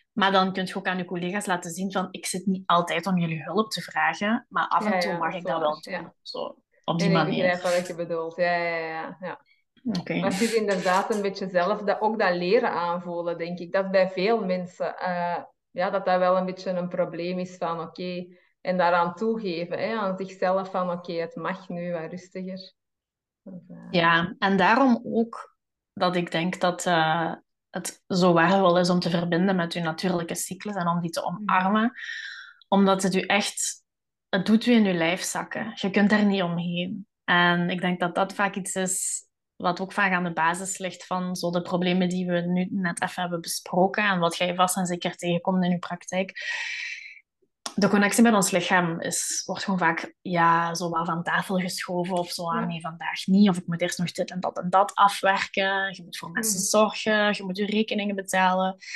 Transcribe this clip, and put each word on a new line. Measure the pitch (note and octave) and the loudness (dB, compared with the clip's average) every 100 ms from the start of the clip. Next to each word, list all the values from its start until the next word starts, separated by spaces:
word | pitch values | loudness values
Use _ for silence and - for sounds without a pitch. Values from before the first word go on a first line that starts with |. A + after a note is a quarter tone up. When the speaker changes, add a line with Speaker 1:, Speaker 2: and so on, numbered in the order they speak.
| _ | _
Speaker 1:
Maar | - G3 | 0 4
dan | G3 F#3+ | 4 4
kun | F#3+ F#3 | 0 -4
je | |
ook | G3 F#3+ | -4 -4
aan | F#3 | -4
je | |
collega's | F3 F3+ F3+ G3+ G3+ | -4 -4 -4 -4 -2
laten | F3+ E3+ | -2 -4
zien | E3+ F#3+ | -6 -4
van, | F#3+ F#3 | -2 -4
"Ik | - - | -6 -6
zit | F#3 G3 | -4 -2
niet | F#3+ - | -2 2
altijd | F3 E3+ E3 F#3+ | 2 2 -2 0
om | F3+ | 0
jullie | E3 D#3+ | 0 -4
hulp | - F#3 A3 | -4 -2 -2
te | - | -4
vragen, | - D#3 D#3 E3 G#3 A#3 - | -6 0 0 0 -2 -2 -4
maar | F3 - | -4 0
af | E3 G#3+ | 0 2
en | |
Speaker 2:
Ja, | F#3 | 0
Speaker 1:
toe | E3+ | 0
Speaker 2:
ja, | E3+ | -2
Speaker 1:
mag | E3 | -4
Speaker 2:
dat | E3+ | -4
Speaker 1:
ik | F3 | -4
Speaker 2:
is | |
Speaker 1:
dat | E3 | -2
Speaker 2:
waar, | D3+ | -2
Speaker 1:
wel | D3+ | -2
doen." | - | -8
Speaker 2:
ja. | F3+ F3 _ | -10 -10 _
Speaker 1:
Zo, | - - | -14 -10
op | - - _ _ | -10 -12 _ _
Speaker 2:
En | - E3+ | -2 0
Speaker 1:
die | G3 | 4
Speaker 2:
ik | |
Speaker 1:
manier. | E3 D3+ B2+ F#3 | 4 4 2 2
Speaker 2:
begrijp | F3+ F3+ F3 | 0 0 0
wat | F3+ | -2
je | |
bedoelt. | E3+ E3+ E3 E3 E3+ | -6 -4 -4 -4 -2
Ja, | F3 F3 | 0 2
ja, | E3+ E3 | 0 -2
ja, | D#3+ D#3+ D#3+ F3+ | -4 -6 -8 -10
ja. | F3+ - _ _ _ _ | -12 -12 _ _ _ _
Speaker 1:
Oké. | A#3+ F3+ - E3+ | -4 -4 -2 -2
Speaker 2:
Maar | G3 | 0
het | F#3 | 0
is | A3+ | 0
inderdaad | A3 G3+ F#3+ F3+ F#3 - | 2 0 0 2 2 2
een | G#3 | 0
beetje | G3 G3 F#3+ | -2 -4 -2
zelf | F3+ F#3 G#3 | 2 2 0
dat, | G3+ F#3+ | 0 0
ook | G#3+ A3 | 0 2
dat | F#3+ | 2
leren | F3 F3+ A#3+ A#3 | 2 4 4 4
aanvoelen, | D#3+ F3 F3+ F3+ E3+ E3+ E3+ | 0 -2 -4 -4 -6 -4 -4
denk | E3+ F3+ | -6 -8
ik. | F3 | -2
Dat | G3 | -2
is | F#3+ | 2
bij | F#3+ F#3 | 2 2
veel | F#3 G3 A3+ | 2 0 0
mensen, | F#3+ F#3 F3 - E3+ - | 0 -4 -6 -6 -8 -4
eh, | F#3 F3 F3 F3 - _ _ | -4 -2 -2 -4 -8 _ _
ja, | - F#3+ | -4 -2
dat | G3 | 0
dat | F#3+ F3+ | 2 4
wel | F#3 F#3 | 4 2
een | F#3 | 0
beetje | F#3 G3 | -4 -4
een | F3+ F3 | -4 -4
probleem | F3+ E3 E3 F3 F3+ | -2 -2 -2 -4 -4
is | F#3 - | -6 -6
van, | E3 E3 | -6 -6
oké, | E3 - F3+ F3+ F3 - _ _ | -8 -8 -8 -8 -10 -16 _ _
en | F#3 F3+ | -2 2
daaraan | F3 F3 F3 | 4 4 2
toegeven, | - A3 A3+ F#3+ E3 F3 E3 | 0 -2 -2 -4 -4 -4 -4
hè, | G3 A3+ | -4 -2
aan | G3 F#3+ | -4 -4
zichzelf | F#3+ - F#3 F#3+ F#3+ | -8 -2 0 0 0
van, | F#3+ F3+ | -4 -2
oké, | F3 - | -4 -6
het | E3+ E3+ E3 | -6 -6 -6
mag | D#3+ F3+ - | -6 -8 -8
nu | F3 F3 | -8 -6
wat | E3+ D#3+ | -6 -8
rustiger. | F3+ - F#3+ F#3 F#3 - _ _ _ _ _ _ _ | -12 -12 -12 -10 -12 -16 _ _ _ _ _ _ _
Dus, | G3 F3+ - | -18 -18 -18
eh, | E3+ - | -18 -4
Speaker 1:
Ja, | F3+ E3 E3 F3+ - | 2 4 4 2 0
en | G3 F#3+ | 2 4
daarom | F#3 A#3 C4 A3+ | 6 6 4 2
ook | - A3 A3+ - - _ _ _ _ | 0 -2 -2 -6 -18 _ _ _ _
dat | F#3+ F3+ F3 | -2 0 2
ik | F3 | 0
denk | E3 F3+ - | 0 -2 0
dat, | F3+ F3 F#3 | -2 0 0
eh, | E3+ D#3+ E3+ E3+ F3 _ _ _ | 2 2 0 -2 -6 _ _ _
het | F#3 - - - | -10 -10 -12 -4
zo | F#3+ F#3 | 2 6
waardevol | E3 E3+ G3 F3+ F3 | 6 6 6 6 6
is | F3 | 4
om | F3 | 2
te | F3 | 2
verbinden | F3 F3 E3+ G3 F#3 | 0 0 2 2 2
met | E3+ | 0
je | F3 | -2
natuurlijke | E3 E3 F#3 F3+ E3+ | -4 -2 -2 -2 -2
cyclus | - - F#3 G#3 | -6 -8 -8 -8
en | G3 E3+ | -2 0
om | F3 | 0
die | E3+ | -2
te | - | -4
Speaker 2:
Mhm. | - F3 | -4 -4
Speaker 1:
omarmen. | G3+ F#3 F#3+ G#3+ A#3 - - - - - - - - | 0 2 2 2 0 -2 -12 -10 -12 -14 -18 -14 2
Omdat | G3 G3 F#3+ | 4 6 4
het | G3 | 2
u | F#3 | 0
echt, | - G3+ - - - - _ _ _ _ - | 2 0 0 -4 -8 -8 _ _ _ _ -4
het | G3 F#3 | -2 2
doet | A3 A#3+ | 2 4
u | |
in | A#3 G3 | 4 4
uw | |
lijf | F3 D#3+ F#3 | 2 0 0
zakken. | - F3 - - A3+ | -4 -6 -6 -8 -8
Je | - G3 | -4 0
kunt | G3+ G3+ | 4 4
daar | G#3+ | 6
niet | G#3 G3 | 4 2
omheen. | F3 E3+ F3 F3 F3+ F#3+ - _ | 0 -2 -2 -4 -4 -8 -12 _
En | - F3 F3 F3 F3 | 2 4 6 4 0
ik | F3+ | 0
denk | F3+ F3+ | -2 0
dat | F3 | 0
dat | F3+ G3 | 0 -2
vaak | G3+ G3 | 0 -2
iets | G3 F3+ | -2 -6
is | F#3+ F#3 - - - - _ _ - | -4 -4 -4 -6 -8 -12 _ _ -6
wat | F3+ F3 | -4 -2
ook | F#3+ | -4
vaak | - G3 | 0 2
aan | F3+ | 2
de | F3+ | -2
basis | E3 E3 F3+ F#3 - | 0 0 0 -4 -6
ligt | F#3 F3 - | -8 -10 -6
van | F#3 F3+ F3+ | -4 -4 -4
zo | F3 | -2
de | F3 | -2
problemen | E3+ F3+ F3+ F#3 F3+ | -2 -2 2 2 2
die | F3+ F3+ | 0 -2
we | F3 | -2
nu | F3 F3+ F#3 | 0 0 0
net | G3 F3 - | -2 -4 -2
even | F#3 - | -4 -4
hebben | F3+ E3+ | -6 -6
besproken | E3+ - - F#3 F#3+ G#3+ | -6 -8 -2 2 2 4
en | G#3 F3+ | 2 2
wat | E3+ E3+ | 2 0
jij | F3+ | 0
vast | F3+ F#3 F#3+ | 2 2 2
en | F3 | -2
zeker | F3 F3+ - | -2 -4 -4
tegenkomt | F3 E3+ F#3 F#3 | -2 0 2 2
in | F3+ | 2
je | F3 | 0
praktijk. | - F3 - F#3 F#3+ - - - - - - - - - _ _ _ _ - | -4 -10 -6 -4 -4 -6 -8 -6 -6 -8 -8 -10 -16 -20 _ _ _ _ -8
De | - G3 | 0 2
connectie | G#3 G3+ A3 | 4 4 6
met | A#3 | 6
ons | G#3 F#3 | 6 4
lichaam | F3+ - F#3 E3+ E3+ | 2 4 2 2 -2
is, | - E3 - - - | -4 -4 -4 -6 -6
wordt | F#3 | -6
gewoon | - F#3 | -2 0
vaak, | E3 E3 - _ | 2 0 -6 _
ja, | F#3 E3+ E3 E3 E3+ | -2 4 4 4 0
zo | E3+ F3 | -2 -2
wat | E3 E3+ | -2 -2
van | E3 | -2
tafel | E3 F3+ - F#3 | -2 -2 -2 -2
geschoven | F3+ - - F3+ F3 | -2 -6 -4 -4 -2
of | F3+ F3 | -2 -4
zo, | - E3+ | -6 -4
ah, | E3 | -2
Speaker 2:
Ja. | F3 | -2
Speaker 1:
nee, | E3 | -4
vandaag | E3 E3 D#3+ - - | -8 -8 -8 -6 2
niet, | F#3+ G#3 | 6 6
of | F3+ | 4
ik | E3+ | -2
moet | E3+ | -2
eerst | F3 - | -2 -2
nog | E3+ | -4
dit | - F3 | -4 -6
en | F#3 | -4
dat | - - | -6 -4
en | F3+ | 2
dat | F#3+ G3+ | 2 2
afwerken. | - G3+ - G3 G3 - G3+ G3 G3 G3 | 4 4 4 2 2 0 0 0 0 -2
Je | F#3 | -6
moet | F3 - | -14 -14
voor | E3+ | -8
mensen | E3+ A3 F#3 | -4 -2 0
Speaker 2:
Mhm. | - | 2
Speaker 1:
zorgen, | G#3+ G#3+ - A3 G#3+ G#3 G3+ | 4 4 2 0 2 2 0
je | |
moet | G3 F#3 | -4 -4
je | G3+ | 0
rekeningen | G#3 A3 G#3 G3+ G3 | 0 0 0 -2 -4
betalen. | F#3+ F#3+ F#3 F#3 F#3+ F#3+ - | -2 2 4 4 0 -4 -12